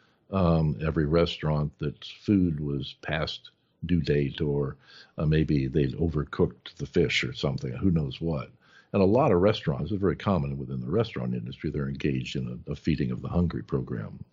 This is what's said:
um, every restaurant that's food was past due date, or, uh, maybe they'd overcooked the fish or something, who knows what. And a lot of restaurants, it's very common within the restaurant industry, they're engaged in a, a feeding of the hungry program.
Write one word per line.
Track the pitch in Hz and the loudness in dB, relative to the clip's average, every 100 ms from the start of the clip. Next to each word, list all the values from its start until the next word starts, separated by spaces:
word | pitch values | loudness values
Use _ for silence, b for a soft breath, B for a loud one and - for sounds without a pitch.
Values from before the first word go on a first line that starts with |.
| b b b | b b b
um, | 95 87 82 78 73 80 | 2 4 4 2 0 -2
every | 82 73 | 0 2
restaurant | 85 85 - 78 76 73 - | 4 2 0 0 0 0 -4
that's | 76 - - | -8 -8 -14
food | - - 101 90 76 | -8 2 4 4 0
was | 73 71 69 - | -4 -4 -6 -10
past | - 78 78 - - _ _ _ 82 | -6 -4 -4 -6 -14 _ _ _ 0
due | 87 | 2
date, | 71 73 69 - | 4 2 2 -2
or, | 76 71 69 67 B B B - | -2 -2 -2 -6 B B B -2
uh, | 78 | 2
maybe | 78 73 76 67 | 4 4 2 2
they'd | 76 69 64 | 2 0 0
overcooked | 82 76 69 - 87 - - - | -2 -2 -2 0 0 -2 -18 -12
the | 71 | -2
fish | 92 76 - | 2 2 2
or | 64 | -4
something, | 65 76 64 67 | -4 -4 -4 -6
who | 62 95 | -2 2
knows | 82 71 - | 2 0 -4
what. | 82 73 58 - b b b | -4 -4 -6 -14 b b b
And | 101 | 2
a | 95 | 4
lot | 113 147 | 4 4
of | 87 | 6
restaurants, | 98 110 - 65 73 | 4 2 -2 -4 -2
it's | 101 | 0
very | 95 73 | 0 0
common | - 92 71 69 | 0 0 0 -4
within | 64 65 | -6 -6
the | 62 | -2
restaurant | 98 113 - 62 | 0 0 -2 -4
industry, | 62 57 - 78 | -4 -6 -8 -6
they're | 73 69 | -4 -4
engaged | 67 78 65 62 69 | -2 -2 -2 -4 -6
in | 62 62 - | -6 -8 -10
a, | |
a | 73 | -6
feeding | - 73 65 | 0 0 0
of | 62 | -4
the | - | -2
hungry | 85 87 62 | 0 0 -2
program. | - 69 64 60 50 - - | -4 -4 -4 -6 -8 -12 -16